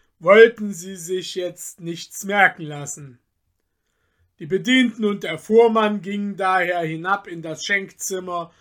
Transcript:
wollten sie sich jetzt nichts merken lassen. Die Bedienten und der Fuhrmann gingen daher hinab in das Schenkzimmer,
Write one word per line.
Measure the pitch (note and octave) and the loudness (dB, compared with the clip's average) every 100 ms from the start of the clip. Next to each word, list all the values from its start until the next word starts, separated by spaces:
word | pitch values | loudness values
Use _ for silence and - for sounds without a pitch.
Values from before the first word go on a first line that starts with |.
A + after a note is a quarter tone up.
| _ _ | _ _
wollten | E3 G#3 A#3 A#3 G#3 | 6 8 8 6 -8
sie | E3+ F#3 | -8 -12
sich | F#3+ E3 F#3 E3+ | -14 -6 -6 -6
jetzt | F#3 F3+ F3 - - | -8 -8 -10 -16 -12
nichts | E3+ E3+ - - | -10 -10 -12 -12
merken | G3 G3+ F#3 - | -4 4 4 2
lassen. | D3+ D3 C#3+ D#3 C#3 A#2+ _ _ _ _ _ _ _ _ _ _ _ _ | -8 -10 -12 -14 -18 -20 _ _ _ _ _ _ _ _ _ _ _ _
Die | D#3+ | -4
Bedienten | F#3+ F3+ C4 A#3+ A3+ | -2 2 4 2 0
und | G#3 G3+ | -2 -2
der | F3+ D#3+ | -6 -8
Fuhrmann | - A3 A#3 A3 G#3 G#3 | 4 6 6 4 2 0
gingen | F3+ G3+ G3+ F#3 | -4 -6 -6 -2
daher | F#3+ F#3 F3 F3 | 0 2 2 -2
hinab | D#3+ D#3+ F3+ G3+ - | -4 -6 -4 -4 -4
in | E3+ | -12
das | D#3+ D#3 | -10 -10
Schenkzimmer, | - G3+ F#3+ - - F#3+ F3+ F3 E3+ _ | -4 -4 -4 -10 -8 -8 -6 -8 -8 _